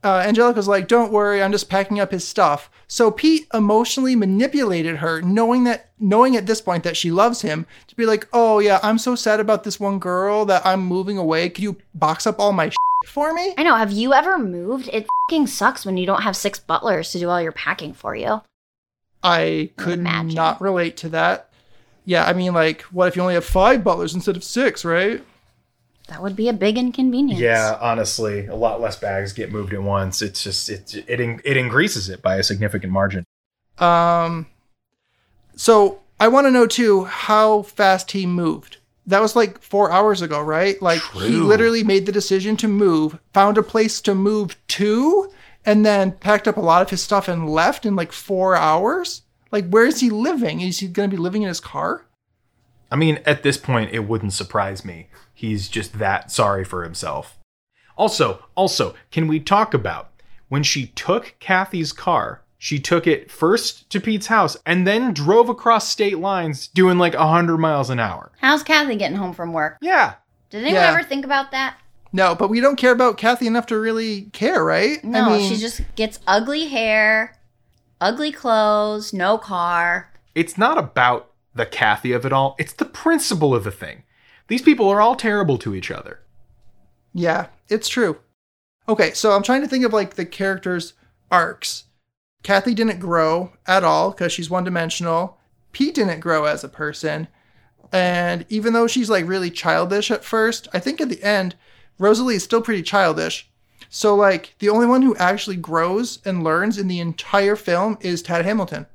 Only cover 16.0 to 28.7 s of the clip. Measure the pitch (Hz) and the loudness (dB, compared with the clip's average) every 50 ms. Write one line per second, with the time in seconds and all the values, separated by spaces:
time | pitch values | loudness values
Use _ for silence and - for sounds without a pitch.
16 | 180 180 196 - 208 214 185 - - 202 202 - _ - - - - 240 196 156 | 0 0 0 0 -2 -4 -4 -4 -4 -6 -6 -6 _ -4 -4 -2 0 0 -2 -2
17 | 165 - - 180 175 175 175 175 170 160 151 - - 147 185 - 165 151 135 _ | -2 -6 -8 -6 -4 -2 -2 -2 -2 -4 -8 -6 -6 -6 -6 -6 -8 -14 -16 _
18 | - 107 110 110 - 113 110 110 _ _ _ _ _ _ _ _ _ _ _ _ | -12 -10 -10 -6 -4 -4 -4 -4 _ _ _ _ _ _ _ _ _ _ _ _
19 | _ _ _ _ - 180 175 165 165 160 160 160 156 - _ - - 175 175 175 | _ _ _ _ 0 0 2 2 0 0 -2 -4 -6 -8 _ -8 -6 -6 -4 -4
20 | 175 170 175 165 165 160 160 160 160 160 - - 180 196 190 180 170 165 165 - | -2 -2 -2 -2 -4 -4 -2 0 0 0 0 -2 -4 -2 -2 -2 -2 -4 -6 -10
21 | - 160 160 160 165 170 190 - - _ _ _ _ _ - - _ _ _ _ | -12 -8 -4 -2 0 0 -2 -2 -8 _ _ _ _ _ -20 -20 _ _ _ _
22 | _ 190 175 165 165 160 180 185 180 180 180 170 160 160 156 - - - 180 180 | _ -2 0 0 2 2 0 0 -2 0 0 2 2 2 0 -4 -12 -10 -2 0
23 | 180 180 175 180 180 185 180 170 165 - - 190 190 226 262 254 190 208 175 170 | 0 0 2 0 -2 0 0 0 -2 0 2 4 6 6 4 4 2 0 0 0
24 | 175 160 156 180 - - 185 175 - - - 240 262 247 - - - 170 165 175 | -2 -4 -6 -4 -4 -4 -4 -4 -6 -6 -2 0 0 0 -2 -2 -4 -2 0 0
25 | 185 208 233 - - _ _ _ _ _ _ _ _ _ _ _ _ _ _ _ | 0 0 -2 -4 -10 _ _ _ _ _ _ _ _ _ _ _ _ _ _ _
26 | _ - 160 156 180 202 190 202 214 240 233 190 190 208 214 247 247 247 240 - | _ -20 -16 -10 -8 -8 -4 -2 -2 -2 -2 0 0 0 0 0 -2 -2 -2 0
27 | 262 254 240 254 285 269 139 117 120 117 113 113 110 107 110 - 120 120 113 117 | 0 0 2 0 0 0 0 0 2 2 2 2 2 0 -2 -2 -2 -2 0 0
28 | 107 - - - 113 107 101 101 98 107 - 110 117 113 | -2 -4 -2 -4 -4 -4 -4 -4 -6 -8 -4 -2 0 0